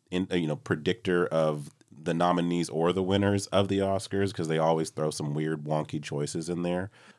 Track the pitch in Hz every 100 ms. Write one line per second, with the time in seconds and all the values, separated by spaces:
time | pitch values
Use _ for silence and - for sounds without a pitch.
0 | _ 90 92 90 80 73 - 82 76 87
1 | - 87 87 80 78 76 71 - _ -
2 | 80 82 87 87 85 87 85 78 85 90
3 | 92 101 101 101 - 95 98 98 98 98
4 | - 98 98 90 80 80 80 80 80 -
5 | 78 76 76 73 78 78 73 76 76 78
6 | 73 71 73 85 80 85 87 90 95 -
7 | -